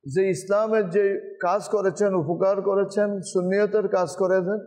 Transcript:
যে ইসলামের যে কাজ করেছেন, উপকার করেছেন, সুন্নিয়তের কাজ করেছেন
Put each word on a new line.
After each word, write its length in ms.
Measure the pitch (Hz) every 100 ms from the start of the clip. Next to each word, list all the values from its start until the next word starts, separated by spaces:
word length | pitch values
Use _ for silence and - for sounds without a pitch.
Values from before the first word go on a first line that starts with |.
| 139
যে 160 | 160 196
ইসলামের 600 | 185 - 202 220 220 190
যে 460 | 196 196 196 - -
কাজ 280 | 175 202 -
করেছেন, 460 | 214 190 - 208
উপকার 480 | 185 147 170 190 202
করেছেন, 580 | 196 196 196 208 208 202
সুন্নিয়তের 680 | - 185 180 196 208 214 190
কাজ 280 | 190 175 -
করেছেন 420 | 185 190 180 208